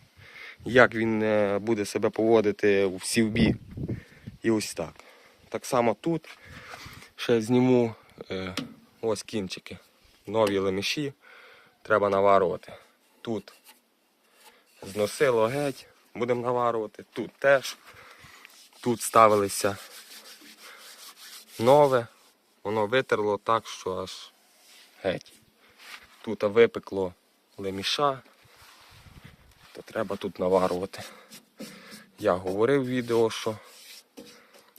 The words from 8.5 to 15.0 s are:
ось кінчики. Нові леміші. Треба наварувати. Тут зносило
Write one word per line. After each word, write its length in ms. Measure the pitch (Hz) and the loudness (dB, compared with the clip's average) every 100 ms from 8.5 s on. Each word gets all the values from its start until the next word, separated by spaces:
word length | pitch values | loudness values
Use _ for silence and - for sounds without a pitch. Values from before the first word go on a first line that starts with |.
| 92 - - _ _ | -10 -12 -16 _ _
ось 220 | 113 101 | -4 -4
кінчики. 560 | - 110 92 - - - _ _ _ _ - | -6 -8 -8 -10 -16 -20 _ _ _ _ -4
Нові 320 | 110 104 98 | 0 2 2
леміші. 540 | 98 95 95 - 143 - - - - - _ _ | -2 -2 -4 -6 -8 -10 -20 -20 -20 -20 _ _
Треба 260 | - 107 101 | 0 2 2
наварувати. 640 | 98 101 98 87 90 - - _ _ _ _ | 2 4 4 2 -4 -12 -20 _ _ _ _
Тут 320 | - 104 - - - - _ _ _ _ _ _ - _ _ - | -8 -8 -10 -20 -20 -20 _ _ _ _ _ _ -20 _ _ -20
зносило 640 | 98 101 | -10 -4